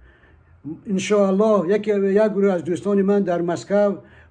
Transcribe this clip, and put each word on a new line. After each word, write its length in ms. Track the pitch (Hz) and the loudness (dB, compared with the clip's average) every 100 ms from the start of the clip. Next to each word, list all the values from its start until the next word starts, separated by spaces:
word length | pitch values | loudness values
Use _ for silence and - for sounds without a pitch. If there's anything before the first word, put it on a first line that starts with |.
| - _ _ _ _ _ 143 - - | -20 _ _ _ _ _ -16 -14 -6
انشاءالله 880 | 190 190 208 196 190 220 208 165 | -6 0 2 2 2 2 2 2
یک، 140 | 208 208 | -2 0
یک 440 | 202 196 196 220 | 0 2 2 2
گروه 200 | 185 196 | 2 0
از 120 | 180 | 0
دوستان 380 | 151 170 202 202 | -4 -6 -2 0
من 200 | 190 202 | 2 0
در 200 | 185 170 | 0 -2
مسکو 520 | 175 160 - 202 208 175 - - - | -2 -6 -2 0 0 -2 -10 -20 -18